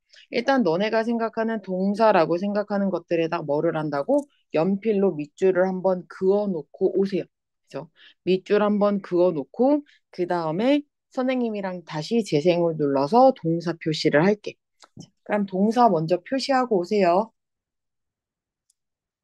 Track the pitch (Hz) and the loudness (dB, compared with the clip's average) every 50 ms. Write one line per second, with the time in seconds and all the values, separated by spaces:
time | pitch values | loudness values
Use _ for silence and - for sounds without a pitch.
0 | _ _ _ - - - - 233 233 269 269 254 214 165 160 180 214 220 226 220 | _ _ _ -20 -14 -8 -6 -4 0 0 2 2 2 2 2 0 0 0 0 -2
1 | 220 240 233 226 226 220 - 226 226 226 226 208 - 190 185 180 190 202 208 202 | -2 -2 -2 -4 -4 -4 -4 -4 -4 -4 -4 -6 -6 -6 -4 -4 -2 -2 0 2
2 | 226 214 202 175 156 160 170 175 202 202 202 208 202 - 202 202 196 190 185 165 | 4 4 4 4 2 2 0 -2 -2 -4 -4 -4 -4 -4 -2 -2 -2 -2 -4 -4
3 | - - 175 170 165 165 170 165 160 143 143 151 160 170 156 156 156 151 143 143 | -4 -4 -2 -2 -2 -2 -4 -6 -4 -4 -2 -2 -2 -2 -2 -2 -4 -4 -4 -4
4 | 143 - 277 294 277 - _ _ _ _ - 156 165 190 202 196 - 226 208 196 | -2 0 0 0 -2 -4 _ _ _ _ -2 0 0 0 0 -2 -2 -2 0 2
5 | 196 190 160 147 147 - _ - 190 190 185 180 185 190 185 185 175 190 185 185 | 0 0 0 -2 -8 -10 _ 0 2 2 4 2 2 0 0 -2 -2 -2 -2 -2
6 | - - - - 190 190 202 208 208 202 175 151 - _ - - 190 - - 185 | -6 -10 -8 -4 0 0 0 0 0 -2 -4 -6 -8 _ -6 -2 -2 0 0 0
7 | 196 196 196 165 - - _ _ _ _ _ _ _ _ - 139 160 - _ _ | -2 -2 -2 -6 -6 -8 _ _ _ _ _ _ _ _ -14 -14 -14 -16 _ _
8 | - - _ _ - 175 185 185 - - 208 208 208 208 208 202 202 208 202 196 | -20 -20 _ _ -2 -2 -2 0 0 0 0 2 2 2 2 2 2 0 0 -2
9 | - - 180 175 180 180 165 147 131 _ - - 247 277 294 294 294 _ _ _ | -4 -2 0 2 2 2 0 -2 -6 _ -2 0 2 2 2 0 -2 _ _ _
10 | _ _ - - 180 175 180 170 165 156 156 190 233 262 294 294 294 _ _ _ | _ _ -8 -6 -4 -2 -2 -2 -2 -2 -2 0 0 2 2 0 -2 _ _ _
11 | _ _ - 262 254 262 254 254 240 226 208 208 196 185 185 180 165 - 160 151 | _ _ -8 -4 -4 -2 -2 -2 -2 -4 -4 -6 -8 -8 -8 -10 -12 -10 -8 -8
12 | 156 - 233 233 202 - 160 147 151 180 170 175 170 170 160 151 147 139 139 135 | -6 -2 -2 -2 0 0 0 2 2 2 2 2 2 0 0 -2 -2 0 0 0
13 | 139 147 214 247 262 262 254 - - 160 165 170 160 170 165 - - 160 156 - | 0 2 4 6 6 6 4 2 -2 -2 -2 -2 -2 -4 -6 -6 -4 -6 -4 -2
14 | - 151 143 147 170 202 214 202 - - - _ _ _ _ _ - - - - | 0 2 2 4 4 4 2 0 -4 -12 -14 _ _ _ _ _ -20 -20 -20 -20
15 | - - _ _ _ - 208 208 196 - 185 185 202 226 220 247 240 220 180 156 | -20 -20 _ _ _ -6 -4 -4 -4 -2 -2 0 0 2 4 4 4 4 4 2
16 | 160 160 180 175 - - 269 269 - - 269 254 262 247 220 180 175 - 214 202 | 0 0 -2 -2 -2 -4 -6 -4 -2 0 0 0 0 0 0 -2 0 0 0 2
17 | 190 170 170 190 220 - _ _ _ _ _ _ _ _ _ _ _ _ _ _ | 2 4 2 2 0 -2 _ _ _ _ _ _ _ _ _ _ _ _ _ _
18 | _ _ _ _ _ _ _ _ _ _ _ _ _ _ _ _ _ _ _ _ | _ _ _ _ _ _ _ _ _ _ _ _ _ _ _ _ _ _ _ _
19 | _ _ _ _ | _ _ _ _